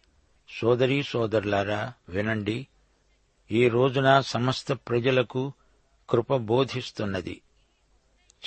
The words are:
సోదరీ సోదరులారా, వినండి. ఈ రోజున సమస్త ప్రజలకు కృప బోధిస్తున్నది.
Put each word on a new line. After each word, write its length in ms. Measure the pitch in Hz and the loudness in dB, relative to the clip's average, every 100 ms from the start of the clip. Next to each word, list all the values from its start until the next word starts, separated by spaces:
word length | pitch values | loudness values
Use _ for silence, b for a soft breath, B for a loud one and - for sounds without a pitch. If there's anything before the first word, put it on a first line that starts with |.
| _ _ _ _ - - | _ _ _ _ -20 -2
సోదరీ 420 | 113 120 127 139 | 2 4 2 0
సోదరులారా, 920 | 135 120 110 107 101 101 98 104 120 - - | -2 -2 0 0 0 0 0 -4 -6 -12 -8
వినండి. 580 | 92 107 110 104 120 139 _ _ _ _ _ _ _ - | -4 -2 -2 -4 -6 -8 _ _ _ _ _ _ _ -2
ఈ 180 | 113 123 | 2 4
రోజున 520 | 117 135 131 135 139 | 4 2 2 4 4
సమస్త 520 | 127 117 127 127 - | 2 -2 -2 -2 -4
ప్రజలకు 800 | 135 - 120 127 131 117 131 139 - _ _ _ _ - | -6 -2 0 2 2 0 -4 -6 -10 _ _ _ _ 0
కృప 240 | 117 113 | 0 2
బోధిస్తున్నది. 1080 | 135 107 123 127 127 - - 104 95 85 87 _ _ _ _ _ _ _ _ _ _ | -2 2 0 0 -4 -8 -8 -6 -6 -8 -12 _ _ _ _ _ _ _ _ _ _